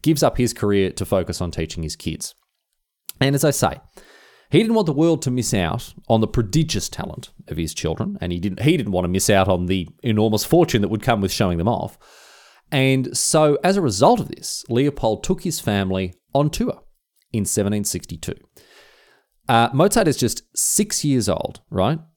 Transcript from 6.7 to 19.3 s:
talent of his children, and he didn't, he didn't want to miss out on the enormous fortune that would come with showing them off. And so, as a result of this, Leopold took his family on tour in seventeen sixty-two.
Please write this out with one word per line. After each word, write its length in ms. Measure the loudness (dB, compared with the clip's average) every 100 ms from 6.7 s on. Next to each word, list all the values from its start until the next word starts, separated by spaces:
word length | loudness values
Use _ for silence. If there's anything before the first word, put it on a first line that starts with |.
| -2 -6
talent 400 | -8 -10 -10 -16 _ -12
of 100 | -6
his 180 | -6 -4
children, 420 | -4 -4 -6 -6
and 120 | -6
he 80 | -4
didn't, 220 | -4 -2
he 140 | 0 0
didn't 160 | 0
want 140 | -2 0
to 40 |
miss 200 | 0 2
out 180 | 2 4
on 200 | 2 2
the 200 | -2 -2 -8
enormous 440 | -2 2 2 0 2
fortune 360 | 4 4 2
that 60 | 0
would 160 | -2
come 180 | 0 0
with 100 | 0
showing 280 | 0 0 0
them 80 | 0
off. 320 | -2 -6 -12 _ -20 -20 -20 -20 _ _
And 440 | 0 2 2 0 -4
so, 440 | 0 2 4 2
as 140 | 2 2
a 60 |
result 360 | 0 4 4 4
of 100 | 0
this, 360 | -8 -10 -10 -4
Leopold 560 | 0 0 0 0 0
took 200 | -2 -2
his 160 | -2 -4
family 560 | -2 0 0 -2 -4 -8 _
on 160 | 0 0
tour 320 | 0 -4 -6 -14 _ _ _ _
in 140 | -4 -2
seventeen 380 | 0 0 -2
sixty-two. 500 | -4 -6 -8 -10 -10 -12 _ _ _ -20 -20 _ _ _ _